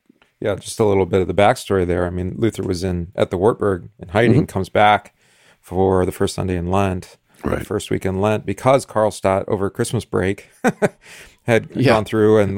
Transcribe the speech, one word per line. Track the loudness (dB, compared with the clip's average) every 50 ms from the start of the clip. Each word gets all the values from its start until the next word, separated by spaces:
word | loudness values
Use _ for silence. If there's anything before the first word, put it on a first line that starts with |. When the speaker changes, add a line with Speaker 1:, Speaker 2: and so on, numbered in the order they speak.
| _ _ _ _ _ _ _ -6
Speaker 1:
Yeah, | -4 -4 -4
just | -4 -6 -8 -4 0
a | 0
little | 2 2 2 2
bit | 2 2 0
of | 0 0
the | 2
backstory | 2 4 4 2 0 -2 -2 0 0 0
there. | 0 0 -2 -2
I | -2
mean, | -4 -4 -6 -6 -4 -2
Luther | -2 -2 -2 -2 -4
was | -4 -4 -4 -4
in, | -4 -4 -4 -6 -6 -4
at | -4 -4 -2
the | 0 0
Wartburg | 0 0 0 0 0 -2 -2 -4 -6 -12 _ -20
in | -10 -4
hiding, | 0 2 4 4 4
Speaker 2:
Mm-hmm. | 4 2
Speaker 1:
comes | 0 -2 -6 -6 -2
back | 2 4 4 4 4 2 0 -6 _ _ _ _ _ _ _ _ _ _
for | _ -6 -2 0 2 2 2 2 2
the | 0 -2
first | -2 -2 -4 -2
Sunday | -4 -4 -4 -4
in | -4 -4 -2
Lent, | 0 0 0 0 -2 -6 -10 -14 -20 _ _ _ _ _ -6
Speaker 2:
Right. | -4 -4 -4 -4
Speaker 1:
first | -4 -6 -6 -4 -4
week | -4 -4 -2
in | -4 -2 -2
Lent, | 0 0 -2 -2 -4
because | -6 -8 -2 0 2 2 2 0
Karlstadt | -2 -2 0 0 0 0 -2 0 0 0 0 0 -2
over | -4 -2 -2 -4
Christmas | -4 -4 -4 -4 -4 -4 -4
break | -4 -2 -2 0 -2 -2 -4 -8 _ _ _ -2 -2 0 0 -2 -4 -4 _
<laughs> | _ -20 -20 -20 -20 -20 _ _ _
had | 0 2 2 0 -2 -2
Speaker 2:
Yeah. | 0 2 4 4
Speaker 1:
gone | 2 2
through | 0 0 2 4 6 6 6
and | 4 2 0